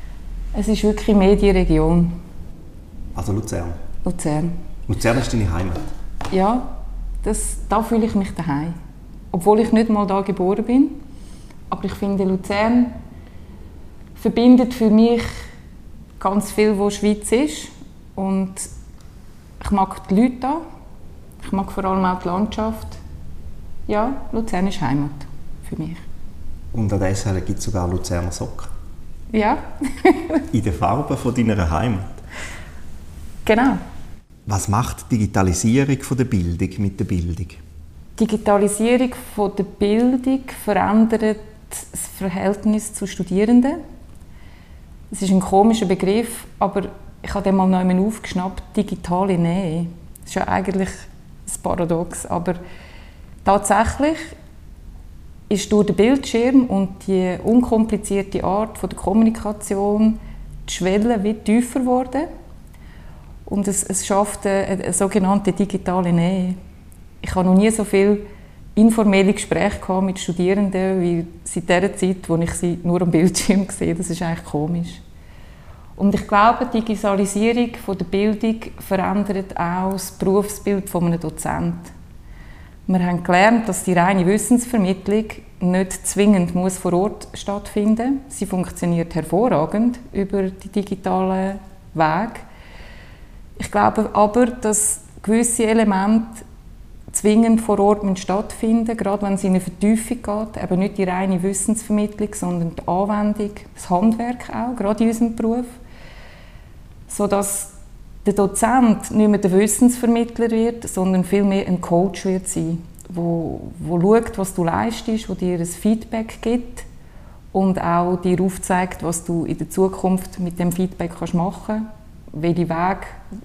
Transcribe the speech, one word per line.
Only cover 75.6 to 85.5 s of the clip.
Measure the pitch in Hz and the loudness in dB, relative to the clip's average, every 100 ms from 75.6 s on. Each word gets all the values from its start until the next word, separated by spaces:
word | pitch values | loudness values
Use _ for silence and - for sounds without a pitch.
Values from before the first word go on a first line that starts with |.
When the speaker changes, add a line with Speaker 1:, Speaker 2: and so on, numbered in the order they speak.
| - - - | -20 -20 -20
Speaker 1:
Und | - 202 | -2 2
ich | 196 - | 2 2
glaube, | 208 220 247 247 | 4 6 4 0
die | 226 | -2
Digitalisierung | 226 202 208 196 196 202 226 240 240 - | -2 -2 0 2 0 2 2 2 0 -4
von | - 196 | -6 -6
der | |
Bildung | 175 196 214 214 220 226 - - | -2 0 0 2 0 -2 -6 -14
verändert | - 190 185 196 202 190 190 - | -4 -2 0 0 0 -4 -6 -4
auch | 170 180 190 | -2 -2 -2
das | 196 - | -4 -6
Berufsbild | - 180 196 202 - - 202 196 | -2 2 2 2 -4 -2 -2 -2
von | 175 175 | 0 0
einem | 170 | 0
Dozent. | 160 156 - 156 170 175 170 - - - - - - - - - - | -2 -6 -4 -2 -2 -4 -10 -18 -20 -20 -20 -20 -18 -20 -20 -10 -2
Wir | 185 | 0
haben | 180 175 | 2 0
gelernt, | 175 180 208 233 226 | 4 6 8 6 2
dass | 185 | -2
die | - | 2
reine | 180 175 196 175 | 4 4 4 4
Wissensvermittlung | 208 - 240 240 233 185 190 190 208 220 - - | 2 4 2 4 0 2 0 0 0 0 -8 -16